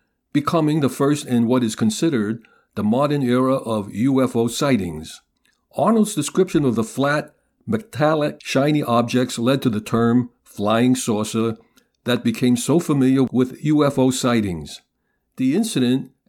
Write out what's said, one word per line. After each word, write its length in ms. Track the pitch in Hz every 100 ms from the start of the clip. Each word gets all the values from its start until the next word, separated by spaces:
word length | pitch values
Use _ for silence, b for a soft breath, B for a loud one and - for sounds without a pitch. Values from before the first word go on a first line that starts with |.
| _ _ _
becoming 480 | 147 143 170 151 156
the 60 | 131
first 380 | - 143 147 -
in 220 | 120 113
what 160 | 127
is 120 | 117 -
considered 680 | 110 107 165 135 104 110 b b b -
the 80 |
modern 400 | 107 120 143 147
era 320 | 123 127 131 131
of 380 | - 110 101
U 300 | 98 131 131
F 120 | 127 120
O 120 | 117
sightings. 720 | - 147 123 90 78 80 - _ _ _ _ _ -
Arnold's 380 | 160 226 208
description 500 | 156 139 - 185 170
of 120 | 139 113
the 80 |
flat, 500 | 107 - 139 147 - _ _ _ -
metallic, 720 | 107 - 117 147 156 151 151
shiny 420 | - 135 147 151
objects 560 | 139 117 117 123 123 -
led 220 | 117 139
to 80 | 135
the 100 | 107
term 480 | - 113 117 123 123 _ _
flying 500 | - 104 110 123 127
saucer 640 | - 107 107 113 113 110 b b b b
that 200 | - 120
became 320 | 120 113 123 120
so 240 | - 156
familiar 440 | 170 143 131 135 127
with 280 | 117 127 - 151
U 180 | 151
F 140 | 143 135
O 140 | 131
sightings. 680 | 127 131 120 101 82 73 - _ _ _ _ _ -
The 180 | 131 165
incident 560 | 226 147 120 131 131 _